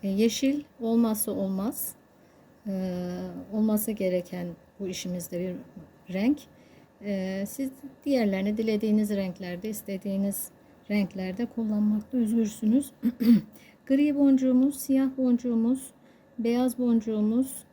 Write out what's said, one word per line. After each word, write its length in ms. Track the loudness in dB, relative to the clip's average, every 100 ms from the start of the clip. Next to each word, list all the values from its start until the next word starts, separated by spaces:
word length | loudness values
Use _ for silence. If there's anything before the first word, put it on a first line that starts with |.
E, 40 | -2
yeşil 560 | 2 2 2 0 0 -6 _
olmazsa 500 | 0 2 2 0 -2
olmaz. 640 | -2 -2 -2 -4 -4 -10 -12 _ _ _ _ _ _ -8
E, 40 | -4 -4 -4 -6 -8 -10 -12 -6
olması 380 | 0 2 2 0
gereken 560 | -2 0 0 -4 -8 -8 -10 _ _
bu 80 | -10
işimizde 520 | -8 -8 -8 -6 -6
bir 160 | -6 -8 -14 -20 -20 _ -8
renk. 260 | -2 0 0 -6 -20 -20 -20 -20 _
E, 420 | -6 -4 -4 -4 -6
siz 240 | -6 -8 -8 -20 -10 0
diğerlerini 520 | 2 2 0 0 -2
dilediğiniz 520 | 0 0 2 2 2
renklerde, 600 | -2 -4 -6 -10 -8 -8
istediğiniz 800 | -10 -8 -8 -4 -2 -2 -4 -10 -16 _ -20 -2
renklerde 560 | 0 0 -4 -8 -6 -6
kullanmakta 720 | -4 -2 0 2 0 -2 -2
özgürsünüz. 760 | 0 2 0 0 2 2 0 -4 -4 0 4 4
<clears throat> 460 | 4 -18 -20 -20 0
Gri 300 | 2 4 4
boncuğumuz, 640 | 6 6 6 4 4 0
siyah 380 | 0 2 2 0
boncuğumuz, 760 | 2 2 2 2 2 0 -4 -20 -20 -20 _ -4
beyaz 400 | 0 2 2 0
boncuğumuz 840 | 2 2 2 0 2 2 0 -6 -16